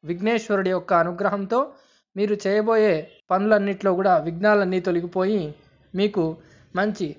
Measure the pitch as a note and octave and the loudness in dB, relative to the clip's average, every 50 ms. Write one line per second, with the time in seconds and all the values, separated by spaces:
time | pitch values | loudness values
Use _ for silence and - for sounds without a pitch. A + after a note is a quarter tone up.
0 | _ D3+ F3 F3 F#3+ G#3+ A#3 A3+ A3+ - G#3+ G3 F#3+ F#3 F#3 F3+ F3+ - F#3+ E3+ | _ -8 -8 -4 -2 -2 -2 -2 -2 -2 -2 0 0 0 0 -2 -2 2 2 2
1 | E3 F3 F3+ F3 G3 G3 F#3+ G3+ G3 F#3+ A3+ A#3+ C#4 C4+ - - _ _ _ _ | 2 2 -2 -2 -2 -2 -2 -2 -4 -2 0 0 0 -2 -6 -20 _ _ _ _
2 | _ _ _ F#3+ G3+ G#3 G#3 G3+ - G3 G3 G#3+ G#3+ A3 A3+ A3 G#3+ G#3+ F3+ D#3 | _ _ _ -4 -2 -2 -2 -2 -2 -2 0 0 0 2 2 2 4 2 2 0
3 | C#3+ - - _ _ _ F3+ F#3+ G3+ G#3+ G#3+ G#3 G3 G3+ G3 F#3+ - G3 F#3 F3 | -2 -8 -16 _ _ _ 0 0 2 4 2 2 2 0 -4 -2 0 0 0 2
4 | F#3+ G3 F#3 E3 D3+ E3 E3 E3+ F#3+ G#3+ G#3 G#3 G3+ F3+ F#3 F#3 F3+ G3 F3 E3+ | 4 4 4 4 2 -2 -6 0 2 4 4 4 2 2 0 -2 -2 0 -2 -2
5 | E3+ F3 F3 F#3 F#3 F#3+ A3 G#3 E3+ D3+ D3 - _ _ _ _ _ _ - F3+ | -2 -4 -4 -2 0 0 0 -2 -2 -4 -10 -14 _ _ _ _ _ _ -4 -2
6 | G3+ G#3 G#3 G#3 E3 D#3+ D#3+ E3 - - - - _ _ _ F3+ G3 G#3+ G#3 - | -2 -2 0 0 -2 -2 -4 -8 -14 -20 -20 -20 _ _ _ -2 -2 -2 -2 -4
7 | F#3+ D3 D3 | -6 -6 -6